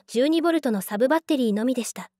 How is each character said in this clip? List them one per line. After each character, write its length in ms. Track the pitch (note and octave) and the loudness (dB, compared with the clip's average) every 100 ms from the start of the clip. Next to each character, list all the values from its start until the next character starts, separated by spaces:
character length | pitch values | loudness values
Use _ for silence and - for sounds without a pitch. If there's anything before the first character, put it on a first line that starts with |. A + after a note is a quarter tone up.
| _ | _
十 220 | A3+ C#4+ | 0 2
二 160 | E4 | 2
ボ 80 | E4+ | 2
ル 100 | D#4+ | 0
ト 80 | C4 | 0
の 120 | G#3 | -2
サ 180 | - G#3 | -4 -2
ブ 80 | C4+ | 2
バ 140 | D#4+ | 0
ッ 0 | |
テ 160 | - D4 | 0 0
リ 120 | A#3 | 0
ー 40 | G3+ | 0
の 100 | B3 | 0
み 80 | |
で 100 | B3 | -2
し 80 | A3 | -4
た。 200 | - - | -10 -16